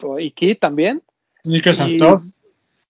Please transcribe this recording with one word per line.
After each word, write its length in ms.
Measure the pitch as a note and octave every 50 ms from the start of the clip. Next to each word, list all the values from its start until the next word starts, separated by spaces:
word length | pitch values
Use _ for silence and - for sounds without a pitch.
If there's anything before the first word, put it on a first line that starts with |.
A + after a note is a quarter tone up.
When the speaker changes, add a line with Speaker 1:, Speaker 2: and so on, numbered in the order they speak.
| - C#3+ C3+ D3+
Speaker 1:
y 120 | E3 C#3+ -
Key 240 | - F3 F#3+ G#3+
también. 460 | - - D#3 D3 D3+ E3 G#3 C4+ E4+ - _ _ _ _ _ _ _ -
Speaker 2:
Sneakers 360 | D#3+ E3 E3 - F3+ E3 F3
and 120 | - E3+ E3
Speaker 1:
Y 60 | E3
Speaker 2:
Stuff. 240 | D#3+ E3 G3 F#3 E3+ F#3 - - _ _ _ _ _ _ _ _ _